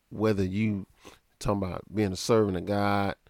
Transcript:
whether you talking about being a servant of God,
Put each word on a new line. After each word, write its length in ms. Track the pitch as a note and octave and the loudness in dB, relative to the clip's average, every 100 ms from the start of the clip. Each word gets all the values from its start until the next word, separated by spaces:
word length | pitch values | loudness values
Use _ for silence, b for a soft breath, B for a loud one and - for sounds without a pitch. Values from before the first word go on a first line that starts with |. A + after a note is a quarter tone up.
| _ | _
whether 340 | - A2 G2+ | -2 0 2
you 420 | F#2 G2 A2 G2 - b b b _ - | 0 0 0 -2 -6 b b b _ -6
talking 240 | - G#2 | -2 -2
about 180 | F#2 F2 - | -2 -6 -6
being 180 | G#2 G2+ | -2 0
a 40 | F#2 | -2
servant 400 | - A2+ G2+ F2+ | 2 4 4 0
of 80 | F2+ | -2
God, 500 | G2+ G2+ G2+ G2 - | 0 2 0 0 -4